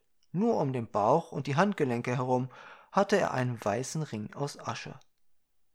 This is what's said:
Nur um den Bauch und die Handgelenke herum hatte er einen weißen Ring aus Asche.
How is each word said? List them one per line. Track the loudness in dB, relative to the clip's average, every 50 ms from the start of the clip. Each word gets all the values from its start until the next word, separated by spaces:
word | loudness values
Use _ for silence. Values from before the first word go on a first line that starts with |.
| _ _ _ _ _ _
Nur | -2 0 2 2 2 2
um | 2 0 0
den | -2 -4 -2
Bauch | 0 2 4 6 6 4 2 0
und | -4 -6 -4 0
die | 2
Handgelenke | 2 2 2 2 2 0 0 0 0 0 0 -2
herum | 0 0 2 2 2 0 -2 -6 -12 -20 -20 -20 -20 -20 _
hatte | 0 2 2 4 4 2
er | 2 2
einen | 0 0 0 -2 -2 -2 -2
weißen | -2 0 0 -2 -4 -4 -4 -6
Ring | -4 -4 -6 -8 -8 -6
aus | -6 -6 -6 -6 -6
Asche. | -8 -8 -8 -8 -8 -12 -14 -16 -18 _ _ _ _ _ -20 _ _ _ _ _ _ _ _